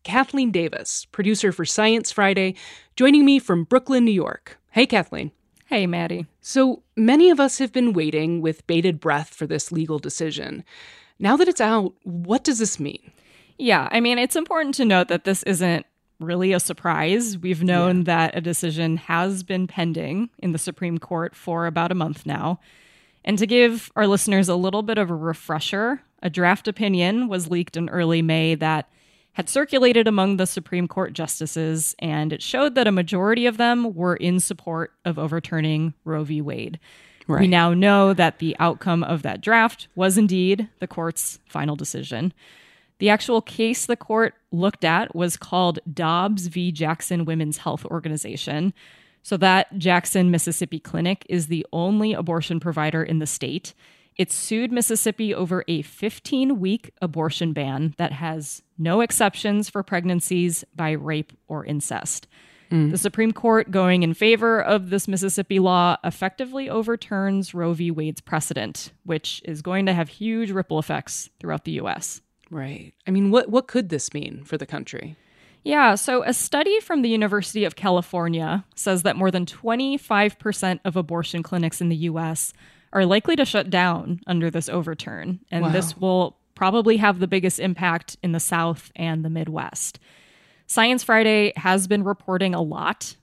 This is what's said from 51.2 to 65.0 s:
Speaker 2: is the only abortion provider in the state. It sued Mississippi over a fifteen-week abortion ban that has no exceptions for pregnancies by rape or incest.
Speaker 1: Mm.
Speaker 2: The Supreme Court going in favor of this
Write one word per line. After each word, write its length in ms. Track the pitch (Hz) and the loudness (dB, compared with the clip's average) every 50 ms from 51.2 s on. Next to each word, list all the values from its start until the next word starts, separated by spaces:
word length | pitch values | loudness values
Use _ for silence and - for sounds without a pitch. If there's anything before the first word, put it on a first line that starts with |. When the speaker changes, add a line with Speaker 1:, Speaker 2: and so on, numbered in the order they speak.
| - | -6
Speaker 2:
is 200 | - - 175 160 | -4 -4 -2 -2
the 180 | 151 170 160 - - - | -2 -4 -4 -4 -4 -4
only 400 | 165 170 190 214 214 214 220 214 | -2 0 0 2 2 0 0 -2
abortion 460 | - 170 170 165 165 151 - 170 165 | -2 -2 -2 -2 -2 -2 -2 -4 -4
provider 420 | - 175 156 156 151 156 160 160 | -2 -4 -4 -2 -2 -2 0 -2
in 180 | 160 - 165 160 | -2 0 -2 -2
the 60 | 156 | -2
state. 480 | 135 - - - - 139 185 - - - _ _ _ _ _ _ _ _ | -2 -6 -6 -6 -6 -6 -8 -10 -12 -20 _ _ _ _ _ _ _ _
It 160 | - 190 - | -4 -4 -4
sued 400 | - - - - 220 220 247 233 | -4 -6 -4 -4 -2 -2 -2 -2
Mississippi 600 | 240 240 226 - 220 214 - 226 208 - 220 208 - | -2 -2 -2 0 -2 -2 -2 -2 -2 -2 -4 -4 -2
over 300 | - 185 160 185 180 - | -2 -2 -2 -2 -4 -2
a 140 | - 170 151 | -4 -4 -4
fifteen-week 1080 | 147 - - - 196 220 - - - - 294 254 262 269 285 208 180 190 208 233 - - - - | -4 -8 -10 -8 -8 -8 -8 -8 -8 -4 -2 0 0 0 0 0 0 -2 -2 -4 -6 -10 -12 -8
abortion 500 | 185 170 147 160 156 160 147 - 175 165 | -6 -6 -4 -2 -4 -4 -2 -2 -4 -4
ban 440 | 151 147 143 135 131 135 156 160 147 | -2 -4 -4 -4 -4 -2 -2 -4 -2
that 140 | - 170 - | -4 -6 -6
has 500 | 143 135 170 165 160 160 147 - - - _ _ _ | -6 -6 -8 -8 -8 -8 -10 -12 -14 -16 _ _ _
no 240 | - 160 165 175 220 | -6 -2 0 2 2
exceptions 680 | 233 233 - - 226 202 - - - 214 202 208 208 - | 0 0 0 0 0 0 0 -2 -4 -2 0 0 -2 -4
for 120 | - 202 | -6 -8
pregnancies 800 | 190 - 196 175 170 180 180 175 - - 185 180 175 175 165 - - _ - | -6 -4 -4 -2 0 0 0 0 0 0 0 0 0 0 -2 -4 -8 _ -8
by 160 | 156 165 156 | -4 -4 -2
rape 420 | 156 147 143 151 156 151 151 _ - _ _ | -2 -4 -4 -4 -4 -4 -6 _ -12 _ _
or 180 | - 156 151 - | -10 -10 -10 -6
incest. 600 | - 151 147 - - 113 - - - - - - _ _ _ _ _ _ _ _ - | -6 -6 -4 -4 -6 -8 -8 -6 -8 -8 -10 -10 _ _ _ _ _ _ _ _ 0
Speaker 1:
Mm. 220 | 175 160 151 147 | 2 2 4 2
Speaker 2:
The 60 | 175 | 2
Supreme 340 | 180 - 202 - 214 220 226 | 0 -2 -2 0 0 0 0
Court 400 | 214 - - 233 220 220 - - | 0 0 2 2 4 4 2 2
going 320 | 190 196 185 180 180 180 170 | 0 2 4 4 4 4 2
in 100 | 160 165 | 2 0
favor 480 | - 214 220 226 208 226 233 226 220 | 2 4 4 4 4 4 2 2 2
of 300 | - - 208 208 185 180 | 2 2 2 0 0 -2
this 160 | 185 196 | -4 -2